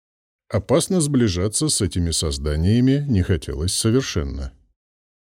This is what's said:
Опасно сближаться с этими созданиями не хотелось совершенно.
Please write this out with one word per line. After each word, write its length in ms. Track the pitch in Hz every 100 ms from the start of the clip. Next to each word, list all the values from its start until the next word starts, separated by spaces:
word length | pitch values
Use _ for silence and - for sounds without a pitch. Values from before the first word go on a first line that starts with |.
| _ _ _ _ -
Опасно 520 | 104 - 147 - 185
сближаться 680 | 147 135 117 87 104 - 156
с 100 | -
этими 320 | 98 95 85
созданиями 960 | 80 82 69 73 76 90 117 127 139 143
не 140 | 101
хотелось 520 | 85 85 - 67 90
совершенно. 800 | - 113 123 131 - 67 65 65 - _ _ _ _ _ _ _